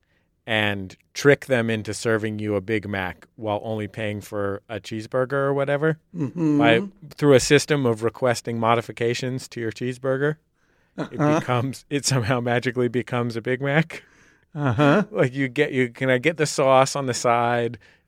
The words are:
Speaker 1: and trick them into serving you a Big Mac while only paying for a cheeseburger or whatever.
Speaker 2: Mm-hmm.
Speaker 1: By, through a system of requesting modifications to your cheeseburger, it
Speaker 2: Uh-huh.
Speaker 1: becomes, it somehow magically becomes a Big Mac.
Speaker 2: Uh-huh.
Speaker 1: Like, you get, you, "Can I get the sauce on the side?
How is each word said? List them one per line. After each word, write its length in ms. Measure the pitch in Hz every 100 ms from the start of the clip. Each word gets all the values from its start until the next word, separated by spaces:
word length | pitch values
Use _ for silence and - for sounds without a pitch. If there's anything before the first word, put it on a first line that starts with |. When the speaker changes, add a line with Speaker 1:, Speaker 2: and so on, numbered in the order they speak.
| _ _ _ _ -
Speaker 1:
and 500 | 110 104 101 92 - _
trick 320 | - 143 139
them 240 | - 123 113
into 240 | 110 107
serving 460 | 101 117 110 110 107
you 160 | 107
a 80 | 101
Big 260 | 95 110 101
Mac 380 | 98 92 - - -
while 240 | 107 104
only 240 | 113 110 104
paying 360 | - 107 104
for 400 | - 104 101 98 -
a 100 | 107
cheeseburger 520 | - 110 110 131 127
or 180 | 139 139
whatever. 460 | 139 139 143 160 160 _ 170
Speaker 2:
Mm-hmm. 400 | 165 175 160 147
Speaker 1:
By, 300 | 117 113 196 - 143
through 240 | - 147
a 60 | 131
system 440 | - 147 - 147
of 180 | 127 110
requesting 560 | 113 - 127 117 - 117
modifications 880 | 113 117 - 107 117 120 127 127 -
to 120 | 117
your 120 | 113
cheeseburger, 640 | - 127 123 131 135 147 151 _ _ _ _ _ -
it 200 | 151 -
Speaker 2:
Uh-huh. 180 | 147 160
Speaker 1:
becomes, 480 | - 123 131 117 -
it 160 | 143
somehow 360 | - 131 110 127
magically 480 | 120 120 123 120 123
becomes 480 | 123 - 123 120 113
a 40 |
Big 220 | 117 127
Mac. 400 | 139 147 160 - - _ _ _ _
Speaker 2:
Uh-huh. 500 | 151 139 110 147 185 -
Speaker 1:
Like, 200 | 196 135
you 140 | 131 135
get, 240 | 123 147
you, 160 | 135 123
"Can 220 | 117 131
I 80 | 127
get 180 | 139 160
the 80 | 151
sauce 500 | - 135 131 135 143
on 100 | 131
the 80 |
side? 640 | 120 127 117 117 120 117 117 _ _